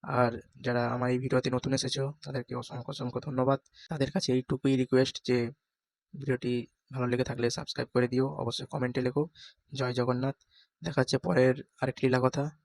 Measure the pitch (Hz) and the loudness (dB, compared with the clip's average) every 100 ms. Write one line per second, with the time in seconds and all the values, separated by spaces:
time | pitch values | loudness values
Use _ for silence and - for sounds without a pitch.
0 | - 139 123 117 - 131 127 123 120 123 | -2 2 2 2 -14 -8 -2 0 0 0
1 | 123 127 131 127 127 127 - 135 131 135 | 0 0 2 0 2 -2 0 -2 -2 -4
2 | 135 147 - 131 123 123 120 123 120 - | -4 -6 -8 -8 -6 -8 -8 -10 -10 -8
3 | 123 123 135 127 131 135 _ _ - 160 | -6 -6 -4 0 2 2 _ _ -10 -2
4 | 135 190 - 131 123 131 139 135 127 127 | 0 0 2 0 0 0 2 2 4 4
5 | 131 - - 123 117 135 _ _ _ _ | 4 0 -2 0 0 -6 _ _ _ _
6 | _ - 139 127 120 123 120 _ _ 127 | _ -12 -2 -2 0 -4 -4 _ _ -4
7 | 123 120 127 123 117 - - - 127 123 | -2 0 -2 0 -2 -2 -8 -6 -2 2
8 | 123 123 135 151 117 - 135 - 127 123 | 2 2 0 0 -4 -4 -6 -4 -2 0
9 | 127 139 156 - - _ _ 135 127 123 | 0 0 -2 -4 -20 _ _ -4 -2 0
10 | 123 123 135 143 _ _ _ _ 160 143 | 0 2 0 -4 _ _ _ _ -4 0
11 | 127 135 175 175 127 127 - _ 135 - | 2 2 2 4 4 4 -4 _ -4 0
12 | 131 127 127 139 147 - | 2 4 2 0 -4 -6